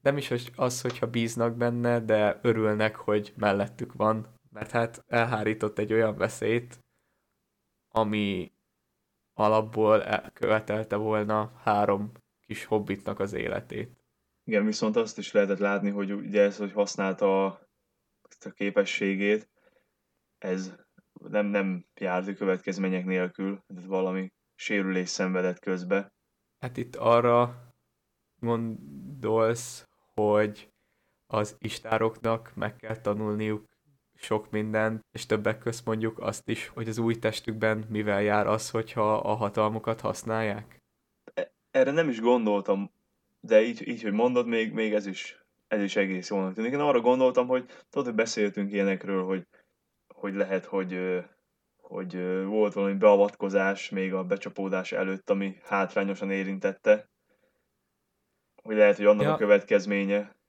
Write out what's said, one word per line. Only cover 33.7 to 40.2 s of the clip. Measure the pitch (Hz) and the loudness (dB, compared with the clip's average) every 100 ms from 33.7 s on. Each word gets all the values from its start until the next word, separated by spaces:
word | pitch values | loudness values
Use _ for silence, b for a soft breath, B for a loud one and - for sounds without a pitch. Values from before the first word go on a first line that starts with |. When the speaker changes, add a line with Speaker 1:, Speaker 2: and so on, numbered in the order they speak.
| _ _ _ _ _ | _ _ _ _ _
Speaker 1:
sok | - 107 107 | -4 -4 -2
mindent, | 107 107 107 110 110 _ | -6 -2 0 0 -2 _
és | - - | -16 -2
többek | 110 107 110 | 0 0 -2
közt | - 117 - | -6 -6 -6
mondjuk | 110 110 110 | -2 -4 -4
azt | 107 104 - | -8 -8 -6
is, | 113 - | -6 -6
hogy | - 113 | -10 -8
az | 110 | -2
új | 117 117 | -2 0
testükben | 113 107 - 107 110 110 110 | -2 -2 -8 -2 0 0 -4
mivel | 107 104 101 | -4 0 2
jár | 104 104 104 | 2 2 2
az, | 107 - | 0 0
hogyha | 113 113 - 107 107 | -4 -4 0 0 2
a | - | 0
hatalmukat | 107 104 101 107 110 113 113 | -2 -2 0 0 0 -4 -4
használják? | 107 107 | -4 -6